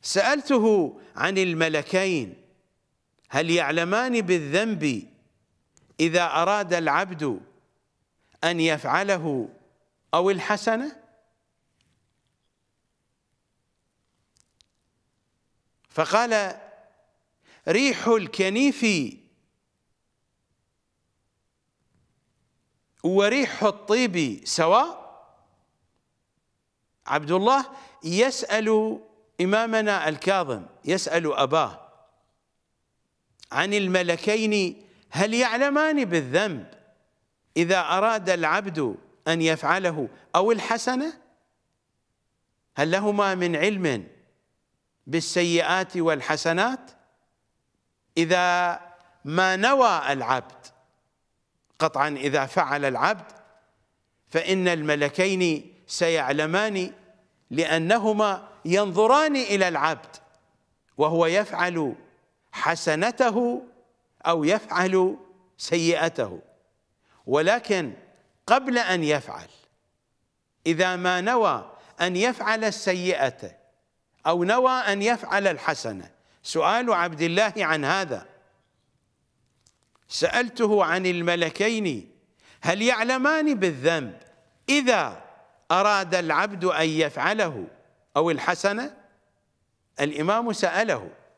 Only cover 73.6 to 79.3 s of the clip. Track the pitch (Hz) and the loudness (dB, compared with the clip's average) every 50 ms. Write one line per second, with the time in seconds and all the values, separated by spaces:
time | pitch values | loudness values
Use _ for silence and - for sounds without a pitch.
73.6 | _ _ _ _ _ _ _ _ _ _ _ _ _ 151 170 175 175 180 220 254 | _ _ _ _ _ _ _ _ _ _ _ _ _ -2 0 0 2 2 2 2
74.6 | 254 262 254 254 240 202 196 196 202 220 240 220 - - - 202 202 196 165 139 | 4 2 2 2 0 -2 -2 0 0 0 0 -2 -4 -2 -2 0 2 0 -2 0
75.6 | - - 151 - - 120 104 95 85 - _ _ _ _ _ _ _ - - 160 | -4 -4 -4 -4 -6 -10 -10 -10 -14 -18 _ _ _ _ _ _ _ -6 -2 0
76.6 | 151 165 202 233 247 240 214 175 170 175 160 147 160 170 170 185 220 208 165 220 | 2 2 2 2 2 0 0 0 0 -2 -2 -2 -2 0 2 2 0 0 0 -2
77.6 | 190 156 160 156 143 139 170 196 190 156 127 98 - - - _ _ _ _ _ | -2 0 0 0 0 0 0 0 -2 -4 -8 -10 -10 -16 -20 _ _ _ _ _
78.6 | _ _ _ _ _ _ _ _ _ _ _ _ _ _ | _ _ _ _ _ _ _ _ _ _ _ _ _ _